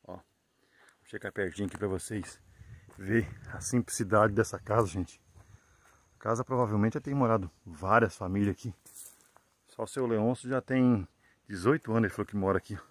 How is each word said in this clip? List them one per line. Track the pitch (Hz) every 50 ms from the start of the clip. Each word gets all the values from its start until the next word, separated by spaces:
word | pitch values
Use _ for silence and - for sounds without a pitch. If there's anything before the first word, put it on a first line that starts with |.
| _
Ó, | - 92
vou | 95 - _ _ _ _ _ _ _ _ _ _ _ _ - _ _ _
chegar | _ - 107 - 104
pertinho | - - 101 92 82 - 104 92
aqui | -
pra | - 107 101
vocês | 95 92 - - 110 104 87 - - - _ _ - _ - - - - - - - -
ver | 98 95 107 117 104 - - - - -
a | - -
simplicidade | - - - 123 113 - - - 110 95 101 107 107 110
dessa | 101 101 110 - - -
casa, | - - 104 113 113
gente. | 92 80 98 90 - - _ _ _ _ - - _ - - _ _ _ _ _ _ _ _ _ _ _ _
A |
casa | - 107 117 117 127
provavelmente | - 131 123 123 107 104 104 101 113 110
já | 151
tem | - - 139
morado | 143 131 117 113 107 92 87 _ _ _
várias | 101 82 73 85 95 104 117 117 104 -
famílias | - 101 90 92 101 101 101 92
aqui. | - - 123 92 _ _ - - - - - - _ _ _ _ _ _ _ _ _ _ _
Só | - - 113
o | 107
seu | - 143 131
Leôncio | 120 117 107 107 117 127 - - 123
já | 131 131
tem | 123 - 131 131 127 123 123 104 90 - _ _ _ _ _ _ _ _
dezoito | 104 92 87 110 143 160 _ - 110
anos, | 117 113
ele | 101 -
falou | - 104 -
que | - 101
mora | 95 95 98 95
aqui. | - - 104 87 - _